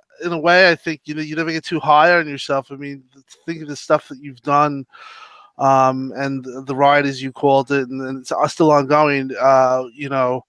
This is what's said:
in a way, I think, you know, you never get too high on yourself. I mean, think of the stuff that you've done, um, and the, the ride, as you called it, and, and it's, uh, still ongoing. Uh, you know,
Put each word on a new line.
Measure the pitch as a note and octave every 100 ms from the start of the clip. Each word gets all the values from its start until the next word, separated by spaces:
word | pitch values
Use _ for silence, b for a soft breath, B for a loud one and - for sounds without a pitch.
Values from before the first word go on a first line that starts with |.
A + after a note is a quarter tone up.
| _ _
in | E3+
a | E3+
way, | D#3+ F3+ F#3
I | D#3+
think, | F3 D3+
you | -
know, | D3+
you | D#3 D#3
never | D#3+
get | D#3+ -
too | D#3+
high | D3 D3+ E3 F3
on | D3+
yourself. | C#3 - C#3 C3
I | C#3
mean, | C#3+ C#3 C3 C#3 _ - -
think | E3
of | D3+
the | C#3+
stuff | - D3+ -
that | C3+
you've | C#3+ B2+
done, | - C#3+ D3 C#3 B2+ B B B B B B -
um, | C3+ C3+ C3 C3 C3 A2+
and | C#3 C3+
the, | B2+ B2+
the | C3+ C3
ride, | C#3+ D3 C#3+
as | C3
you | C3+
called | - C#3+ C#3 B2+
it, | C#3 B2+
and, | C3
and | C3 C3+
it's, | B2+
uh, | F#2+ C#3+
still | - D#3+
ongoing. | D3 C3+ D3+ D3+ C#3 C3+ A2
Uh, | C3+ C3+ B2+ B2+ B2+
you | B2 C#3
know, | C3+ B2+ B2+